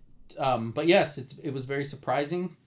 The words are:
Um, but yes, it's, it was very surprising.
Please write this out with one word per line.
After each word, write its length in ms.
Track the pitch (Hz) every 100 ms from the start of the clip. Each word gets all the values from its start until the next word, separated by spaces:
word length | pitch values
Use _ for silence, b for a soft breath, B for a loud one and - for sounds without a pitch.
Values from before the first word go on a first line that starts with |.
| - - - -
Um, 320 | 135 123 113
but 160 | 131 165
yes, 320 | 185 - -
it's, 180 | 123 -
it 120 | 160
was 140 | 135 127
very 200 | 139 143
surprising. 680 | - - 131 143 175 180 -